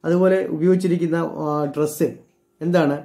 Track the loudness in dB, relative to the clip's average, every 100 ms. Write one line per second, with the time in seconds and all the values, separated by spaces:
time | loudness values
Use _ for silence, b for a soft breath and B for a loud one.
0 | 0 2 4 2 0 0 2 2 2 0
1 | 0 -2 -4 -6 -4 -2 -2 -2 -4 0
2 | -4 -4 _ _ _ _ 0 2 2 -2